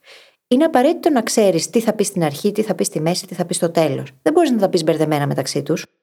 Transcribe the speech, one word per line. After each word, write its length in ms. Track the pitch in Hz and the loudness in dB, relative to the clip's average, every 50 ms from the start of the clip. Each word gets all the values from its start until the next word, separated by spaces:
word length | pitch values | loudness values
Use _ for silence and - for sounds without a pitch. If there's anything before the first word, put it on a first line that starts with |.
| _ - - - - _ _ _ _ - | _ -20 -20 -20 -20 _ _ _ _ 0
είναι 160 | 247 254 320 | 2 2 2
απαραίτητο 460 | 330 - 262 247 302 339 339 - 349 | 2 2 2 2 2 2 2 0 0
να 120 | 302 240 | 0 0
ξέρεις 480 | 220 - - - 214 196 175 165 160 - | -2 0 0 2 2 4 2 0 -2 -2
τι 100 | - 240 | -2 -2
θα 140 | 220 - - | 0 0 0
πεις 140 | - 196 - | -2 -2 -2
στην 160 | - 185 165 | -2 -2 -2
αρχή, 280 | 151 139 - - 208 | -2 -2 -2 -4 -4
τι 100 | 196 214 | -2 -2
θα 140 | 214 - 180 | -4 -4 -2
πεις 120 | - 202 - | -4 -4 -4
στη 120 | - 170 | -4 -4
μέση, 280 | 151 165 180 - - - | -2 -2 -2 -4 -6 -10
τι 80 | 190 | -6
θα 100 | 170 175 | -6 -6
πεις 100 | - 180 | -4 -4
στο 140 | - - 165 | -4 -2 -2
τέλος. 400 | 165 170 160 147 135 135 135 - - _ | 0 0 0 0 0 -4 -8 -10 -10 _
Δεν 120 | - - 302 | -2 2 2
μπορείς 180 | 359 339 277 | 4 4 4
να 60 | 247 214 | 2 2
τα 120 | 190 185 | 2 2
πεις 140 | - 180 160 | 2 2 2
μπερδεμένα 440 | 160 165 156 156 151 156 143 143 139 | 2 2 2 2 0 0 0 0 0
μεταξύ 360 | 143 143 139 - - 147 139 | -2 -2 -4 -4 -4 -6 -2
τους. 220 | - 151 - - - _ _ | -2 -4 -4 -4 -10 _ _